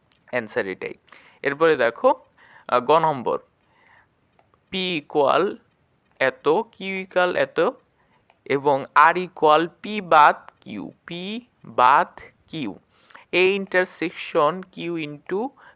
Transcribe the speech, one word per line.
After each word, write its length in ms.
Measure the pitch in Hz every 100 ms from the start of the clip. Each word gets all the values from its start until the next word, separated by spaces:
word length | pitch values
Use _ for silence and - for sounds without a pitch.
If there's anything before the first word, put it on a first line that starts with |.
| _ _ _
অ্যান্সার 360 | 123 107 120 95
এটাই। 280 | 92 - - _ - _ _
এরপরে 340 | 139 143 165 143
দেখো, 380 | 117 - 254 294 _ _ _ - -
আহ, 120 | 123
গ 100 | 123
নম্বর, 480 | 160 160 135 95 69 - _ _ _ _ _ _ _ _ _ _ _ _
পি 260 | 190 185 165
ইকুয়াল 600 | - 151 135 135 196 - _ _ _ _ _ -
এত, 300 | 131 - 143
কিউ 480 | 175 220 - 190 190
ইকুয়াল 400 | 185 180 180 180
এত 240 | 135 - 190 262 _ _ _ _ _ _
এবং 400 | - 139 143 139 -
আর 220 | 143 156 175
ইকুয়াল 520 | 180 - 156 151 165 -
পি 180 | 208 214
বাদ 360 | 175 160 151 - - _
কিউ, 320 | - 104 71 - -
পি 340 | 170 185 226 - _
বাদ 560 | - 113 123 147 190 - - _ _
কিউ। 300 | 160 110 82 _ _ _ - _
এ 100 | 175
ইন্টারসেকশন 1200 | 185 196 190 185 185 - 165 - - 165 151 185 185
কিউ 240 | 170 170 170
into 520 | 147 147 - 185 269 - -